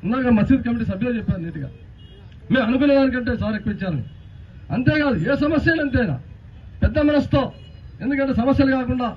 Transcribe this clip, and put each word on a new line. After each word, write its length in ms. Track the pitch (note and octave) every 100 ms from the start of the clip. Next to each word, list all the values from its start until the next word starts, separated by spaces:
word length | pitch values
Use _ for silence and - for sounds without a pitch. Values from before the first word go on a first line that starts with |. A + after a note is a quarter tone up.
ఇందాక 280 | F#3 B3+ B3 A3
మసీదు 220 | - C4 A#3
కమిటీ 180 | A#3 A3+
సభ్యులు 240 | F#3+ B3 A#3
చెప్పారు 220 | G3+ F#3+
నీట్‌గా, 240 | E3 D#3 C3 - - - - - - - -
మేము 120 | C4 A3
అనుకునే 240 | B3+ C#4+ C#4
దానికంటే 340 | C4+ B3 A#3+ A#3
సార్ 120 | G#3 G#3+
ఎక్కువ 160 | G#3+ G3
ఇచ్చారని. 280 | F#3 D3 G#2+ - - - - - -
అంతేకాదు 420 | G#3+ C4 D4+ D4 G#3+ F3
ఏ 40 | C#4
సమస్య 260 | D4 D#4 -
అయినా 100 | E4 C#4+
అంతేనా 300 | B3+ A3 B2+ - - - - - -
పెద్ద 140 | A3+ D4 D4
మనసుతో, 340 | D4 C4+ C#4+ B3+ - - - - -
ఎందుకంటే 280 | B3 C#4 C4+ B3
సమస్యలు 300 | B3 C#4 C4+ C4
కాకుండా 320 | B3 B3+ A#3+